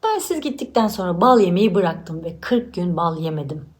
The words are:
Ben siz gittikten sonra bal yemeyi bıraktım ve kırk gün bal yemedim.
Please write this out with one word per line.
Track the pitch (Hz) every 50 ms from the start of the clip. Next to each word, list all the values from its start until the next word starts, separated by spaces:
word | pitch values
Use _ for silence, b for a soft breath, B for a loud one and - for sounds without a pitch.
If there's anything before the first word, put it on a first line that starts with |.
| -
Ben | 440 427 392
siz | - - 359 311
gittikten | - 302 - - 254 - - 247 220 214
sonra | - - 190 180 175 170
bal | 226 254 254 233
yemeyi | 202 180 175 185 214 220 175
bıraktım | 196 190 165 160 - - - 160 160 165
ve | 165 170 -
kırk | - - 247 240 240 - -
gün | 185 175 180 170 156
bal | 170 165 160 156
yemedim. | 160 160 156 151 143 135 156 156 - - _